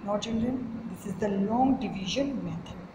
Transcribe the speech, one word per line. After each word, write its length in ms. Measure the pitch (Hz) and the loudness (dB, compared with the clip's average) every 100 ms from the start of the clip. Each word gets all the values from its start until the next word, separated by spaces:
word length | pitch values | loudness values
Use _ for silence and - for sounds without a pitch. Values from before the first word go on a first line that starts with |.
| 202 | 0
Now 120 | 208 | -2
children, 720 | 226 226 247 262 - - - | 0 0 2 0 -4 -6 -8
this 140 | - 208 | -8 -8
is 80 | |
the 160 | - 208 | -2 0
long 500 | 196 196 233 269 262 | 2 2 6 6 4
division 640 | 202 190 190 254 277 233 | 2 -2 -2 0 0 0
method. 320 | 170 165 - - - | -4 -6 -8 -12 -12